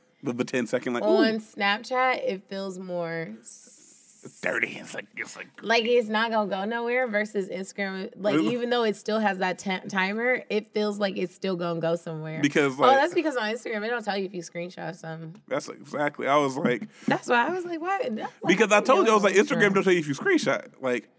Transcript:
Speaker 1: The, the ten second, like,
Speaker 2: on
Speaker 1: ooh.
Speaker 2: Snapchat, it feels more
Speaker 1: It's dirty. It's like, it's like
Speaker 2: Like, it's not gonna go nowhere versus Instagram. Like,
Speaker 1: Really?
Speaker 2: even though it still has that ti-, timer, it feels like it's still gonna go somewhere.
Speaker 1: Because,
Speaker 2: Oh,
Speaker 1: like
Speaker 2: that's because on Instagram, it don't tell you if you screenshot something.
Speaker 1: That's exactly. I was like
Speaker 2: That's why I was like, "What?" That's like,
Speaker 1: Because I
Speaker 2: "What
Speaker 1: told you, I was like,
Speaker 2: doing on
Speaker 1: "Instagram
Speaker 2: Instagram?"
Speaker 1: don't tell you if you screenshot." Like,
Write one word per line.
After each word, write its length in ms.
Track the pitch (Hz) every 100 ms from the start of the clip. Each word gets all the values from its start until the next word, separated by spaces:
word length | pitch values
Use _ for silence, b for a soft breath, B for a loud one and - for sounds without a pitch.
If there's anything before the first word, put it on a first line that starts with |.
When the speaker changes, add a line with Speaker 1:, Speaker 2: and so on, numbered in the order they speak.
| _ _
Speaker 1:
The, 120 | 123
the 100 | 120
ten 240 | 120 131 113
second, 260 | 127 127
like, 100 | 120
Speaker 2:
on 320 | 208 - 226 220
Speaker 1:
ooh. 40 |
Speaker 2:
Snapchat, 840 | 220 - 202 214 233 254 254 247 -
it 160 | 190 -
feels 280 | 196 196 185
more 520 | 185 175 165 165 165 220 - - - - - - - -
Speaker 1:
It's 160 | - -
dirty. 380 | - 113 120 -
It's 140 | -
like, 140 | 120 104 -
it's 180 | 110 98
like 120 | - -
Speaker 2:
Like, 200 | 208 233 226
it's 220 | 240 214
not 220 | 214 226
gonna 180 | 220 202
go 160 | 190 202
nowhere 420 | 233 233 247 254
versus 420 | 208 214 208 185
Instagram. 640 | 185 190 - 196 190 196 -
Like, 200 | 196 151
Speaker 1:
Really? 180 | 214
Speaker 2:
even 160 | 240 240
though 140 | 240
it 120 | 226 202
still 220 | - 214
has 200 | 208 190
that 180 | 185 180
ti-, 300 | 202 185 202
timer, 540 | 196 185 214 247 247 -
it 260 | 208 208 214
feels 240 | 208 202
like 180 | 202 190
it's 160 | 185
still 220 | - 190 175
gonna 240 | 175 165
go 160 | 160 170
somewhere. 440 | 170 160 156 156
Speaker 1:
Because, 380 | 143 165 139 131
Speaker 2:
Oh, 40 |
Speaker 1:
like 140 | 247 269
Speaker 2:
that's 180 | 302 349
because 200 | 302 247
on 140 | 214
Instagram, 320 | 226 - 214
it 60 | 214
don't 160 | 240 214
tell 100 | 196
you 80 | 190
if 80 | 190
you 80 |
screenshot 520 | 165 175 175 175 165 165
something. 460 | 165 160 160 190 -
Speaker 1:
That's 200 | 139 143
exactly. 580 | - - 135 147 143 123
I 100 | 147
was 180 | 143 131
like 320 | 120 120 - B B
Speaker 2:
That's 200 | 302 -
why 180 | 240 254
I 20 |
was 160 | 370 349
like, 160 | 330
"What?" 340 | 339 392 247 214
That's 160 | - -
like, 40 | -
Speaker 1:
Because 240 | 190 208
I 60 | 208
Speaker 2:
"What 80 | 208
Speaker 1:
told 220 | 370 233
you, 40 |
I 40 | 214
was 80 |
like, 100 | 196
Speaker 2:
doing 140 | 190 214
on 0 | 262
Speaker 1:
"Instagram 120 | 208
Speaker 2:
Instagram?" 20 |
Speaker 1:
don't 100 | 196 185
tell 80 |
you 60 | 180
if 80 | 151
you 60 |
screenshot." 540 | 135 392 359 - 127 - -
Like, 300 | 131 123 -